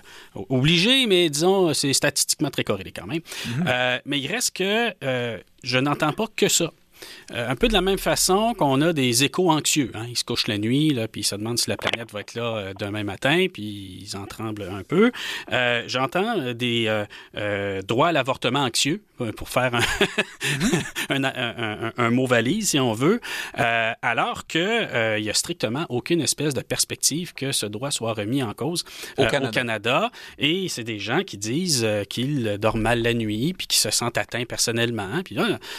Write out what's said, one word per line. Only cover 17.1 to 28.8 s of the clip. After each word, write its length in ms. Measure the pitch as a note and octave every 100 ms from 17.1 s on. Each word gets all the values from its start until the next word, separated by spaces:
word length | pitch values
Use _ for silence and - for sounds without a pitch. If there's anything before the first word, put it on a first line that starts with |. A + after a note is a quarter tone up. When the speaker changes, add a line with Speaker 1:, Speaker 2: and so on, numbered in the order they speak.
| - - -
Speaker 1:
euh, 460 | G#2 G2+ G2+ F#2+
droits 260 | F#2+ A#2+ E3
à 40 |
l'avortement 480 | D#3 B2+ B2 C3 C3+
anxieux, 420 | C3 - C#3 G3+ - _
euh, 120 | A#2
pour 160 | - -
faire 260 | C3 B2+
un, 60 | A#2+
<laughs> 1300 | A#2 - G3 - F#3+ - C3+ C#3+ G3 F3 B2 - -
Speaker 2:
Mhm. 140 | C#3
Speaker 1:
un, 0 |
un, 600 | C3+ B2 A#2+ G#2+ A2 G#2 A2+
un, 40 | A#2
un 140 | A#2
mot 160 | A#2+ C3
valise, 440 | A#2+ A#2 G#3 G3+
si 100 | D3
on 120 | B2+
veut, 280 | A2 C#3+ A#3 - - - -
euh, 340 | A#2 A#2 A2+ A#2
alors 460 | B2+ A#2 G#3 A#3 -
que, 120 | D#3+
euh, 600 | F#3 A#3 F3 A#2+ A2+ G#2+
il 60 |
y 60 | G#2+
a 40 |
strictement 520 | - - E3+ A2 B2+ E3+
aucune 320 | A#2+ - E3+
espèce 340 | B2+ - D3+
de 60 | B2+
perspective 760 | - B2 - A2+ - D3 F3
que 180 | - C3+
ce 140 | C3 G#2
droit 240 | G#2 C#3
soit 220 | - A2+
remis 280 | A2 G#2 C3+
en 120 | A#2
cause, 300 | G2+ B2 E3+